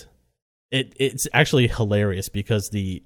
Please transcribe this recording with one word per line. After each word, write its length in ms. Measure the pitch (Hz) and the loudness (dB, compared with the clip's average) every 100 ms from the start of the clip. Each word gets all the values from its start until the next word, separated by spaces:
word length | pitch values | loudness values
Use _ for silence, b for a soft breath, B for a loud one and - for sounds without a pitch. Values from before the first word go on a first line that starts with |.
| - _ _ _ _ _ _ | -16 _ _ _ _ _ _
it, 220 | 131 131 - | -4 -4 -2
it's 280 | 131 131 - | -2 -2 0
actually 340 | 123 147 139 117 | 2 4 4 4
hilarious 640 | - 107 104 104 92 - | 2 0 2 2 -2 -6
because 400 | 101 101 107 98 | -8 -2 -2 -2
the 320 | 104 95 92 | -6 -4 -8